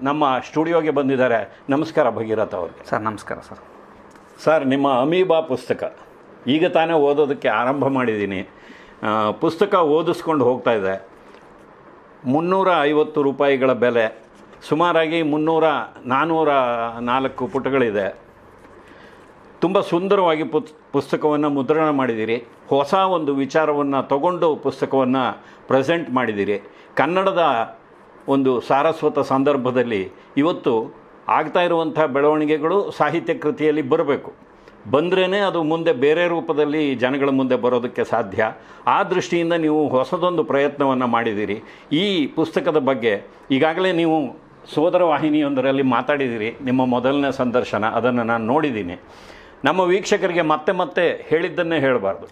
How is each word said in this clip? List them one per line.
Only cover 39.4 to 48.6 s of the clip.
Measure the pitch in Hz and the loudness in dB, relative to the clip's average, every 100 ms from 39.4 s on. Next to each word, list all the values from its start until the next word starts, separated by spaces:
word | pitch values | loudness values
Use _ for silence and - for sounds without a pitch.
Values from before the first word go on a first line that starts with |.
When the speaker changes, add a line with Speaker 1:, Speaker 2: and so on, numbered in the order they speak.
| 165 | 0
Speaker 1:
ನೀವು | 170 156 151 143 | 0 2 0 2
ಹೊಸದೊಂದು | 127 127 180 180 170 | 0 0 -2 0 0
ಪ್ರಯತ್ನವನ್ನು | 139 135 139 131 139 127 127 | 0 0 0 0 0 0 0
ಮಾಡಿದ್ದೀರಿ. | 117 117 104 101 104 - - - | 0 0 -2 -4 -6 -10 -20 -4
ಈ | 147 202 185 135 | -2 0 0 -2
ಪುಸ್ತಕದ | - 156 - 143 151 | -2 -2 -2 0 0
ಬಗ್ಗೆ | 131 131 113 101 - - - | 0 0 0 0 -4 -16 -2
ಈಗಾಗಲೇ | 135 156 165 185 | 2 2 2 0
ನೀವು | 170 165 160 131 - - - - | 0 0 0 -2 -8 -20 -20 -8
ಸೋದರ | - 165 180 | -2 2 2
ವಾಹಿನಿಯೊಂದರಲ್ಲಿ | 175 143 156 151 143 135 131 135 | 2 2 2 2 0 0 0 2
ಮಾತಾಡಿದ್ದೀರಿ, | 131 120 123 147 135 117 107 - | 2 2 2 0 -2 -4 -6 -6
ನಿಮ್ಮ | 131 127 127 | -2 0 2
ಮೊದಲನೇ | 123 123 143 139 | 0 0 0 0
ಸಂದರ್ಶನ, | 123 127 120 - 110 107 | -2 -2 0 -2 -2 -2
ಅದನ್ನು | 113 117 123 | 0 0 0
ನಾನು | 113 117 110 | 0 -2 0
ನೋಡಿದ್ದೀನಿ. | 143 | 0